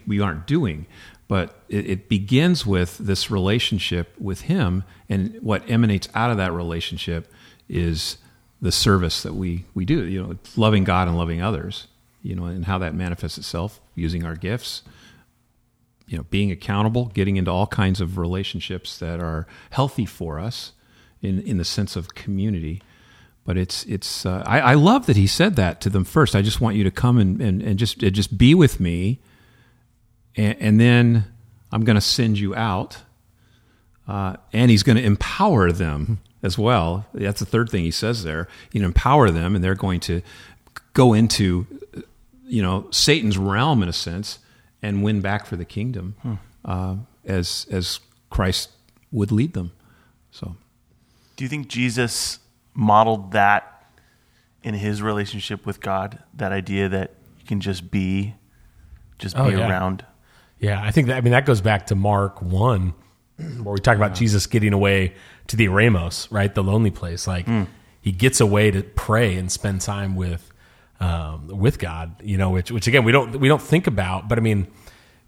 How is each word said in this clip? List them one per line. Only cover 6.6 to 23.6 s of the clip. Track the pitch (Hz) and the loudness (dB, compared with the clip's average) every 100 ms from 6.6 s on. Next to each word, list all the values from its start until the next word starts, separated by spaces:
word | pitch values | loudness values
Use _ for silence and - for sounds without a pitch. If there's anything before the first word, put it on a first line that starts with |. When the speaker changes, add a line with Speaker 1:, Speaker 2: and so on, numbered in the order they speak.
| 85 82 - 85 - 82 - _ - _ - | -4 -6 -6 -8 -6 -6 -8 _ -20 _ -8
Speaker 1:
is | 92 85 80 - - _ _ _ _ | -4 -2 -2 -6 -10 _ _ _ _
the | 90 | -2
service | - - 98 85 - | 0 4 4 2 -4
that | 92 | -6
we, | 95 92 87 - | -6 -4 -6 -6
we | 95 | -4
do, | 92 156 90 | -2 0 -2
you | 95 | -6
know, | 95 95 - - | -8 -10 -8 0
loving | 110 107 | 4 4
God | 95 92 90 | 4 2 2
and | 85 | 0
loving | 85 82 | -2 -2
others, | 95 90 87 - - _ _ _ | -4 -4 -6 -12 -16 _ _ _
you | - | -10
know, | 92 87 | -8 -6
and | 90 | -6
how | 87 95 | -4 -2
that | 87 | -4
manifests | 85 90 87 80 - | -4 -6 -6 -8 -10
itself, | - 85 98 - _ | -10 -6 -6 -10 _
using | - 82 85 | -6 -4 -4
our | 82 82 | -6 -8
gifts, | 90 120 - - - - - _ _ _ _ _ _ _ _ _ - | -6 -6 -8 -14 -16 -20 -20 _ _ _ _ _ _ _ _ _ -12
you | 85 | -12
know, | - | -4
being | 98 101 | -2 -2
accountable, | 87 - 101 107 120 120 | -2 -4 -2 0 0 -2
getting | 101 98 95 | -2 -2 0
into | 87 | 0
all | 87 104 | 0 -2
kinds | - 95 92 | 0 0 0
of | 87 95 | -2 -4
relationships | 85 92 98 92 - 90 - - | -4 -4 -6 -8 -10 -10 -12 -12
that | 82 85 | -8 -6
are | 85 80 80 - - | -6 -6 -8 -14 -8
healthy | - 135 - 98 | -4 -2 -2 -6
for | - 85 76 | -8 -10 -8
us | 101 - - - _ _ _ _ | -8 -10 -14 -20 _ _ _ _
in, | 107 92 | -4 -4
in | 202 101 | -2 -4
the | |
sense | 85 - 98 95 | -4 -4 -6 -6
of | 82 | -12
community. | - - 98 104 95 78 92 - _ _ _ _ _ | -12 -8 -4 -2 -4 -6 -10 -14 _ _ _ _ _
But | - | -6
it's, | 92 | -4